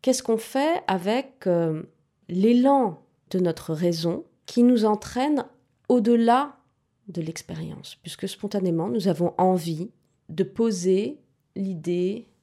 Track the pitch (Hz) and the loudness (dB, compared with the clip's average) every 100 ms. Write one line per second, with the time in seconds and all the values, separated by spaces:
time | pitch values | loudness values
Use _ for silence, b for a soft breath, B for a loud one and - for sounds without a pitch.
0 | - 254 - 226 220 269 294 339 - 190 | 0 0 0 -2 -2 -2 0 0 -2 -2
1 | 175 233 269 _ 190 175 165 156 - _ | 0 -2 -4 _ -2 0 0 -4 -10 _
2 | _ _ - 180 214 240 262 277 226 156 | _ _ -8 0 4 4 6 4 2 -4
3 | _ _ _ 185 175 160 - 156 175 165 | _ _ _ -2 -2 -2 -6 -2 0 0
4 | 170 185 - _ - - 240 247 214 214 | -2 -4 -8 _ -6 4 4 6 2 0
5 | - 247 277 294 - _ _ _ _ 247 | -4 -4 0 0 -4 _ _ _ _ 2
6 | 214 233 226 247 285 - _ _ _ _ | 4 4 6 4 2 -10 _ _ _ _
7 | 202 170 160 165 - 160 160 151 139 - | -14 -10 -8 -10 -12 -12 -12 -14 -18 -18
8 | 165 - 190 - 202 202 185 165 180 233 | -18 -10 -10 -8 -6 -2 0 0 -2 -2
9 | 190 156 170 - 185 185 165 156 190 _ | 0 0 -2 2 2 2 -2 -6 -8 _
10 | _ _ _ 160 190 - 233 190 175 190 | _ _ _ -4 -4 0 -2 0 0 0
11 | 226 294 _ _ _ - 190 175 165 175 | 0 -8 _ _ _ -8 -6 -6 -4 -2
12 | 180 220 - _ | -2 -4 -12 _